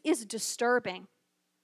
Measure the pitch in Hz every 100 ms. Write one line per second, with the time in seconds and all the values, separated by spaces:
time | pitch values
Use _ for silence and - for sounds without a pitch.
0 | 311 294 214 226 - - 240 247 220 185
1 | 190 _ _ _ _ _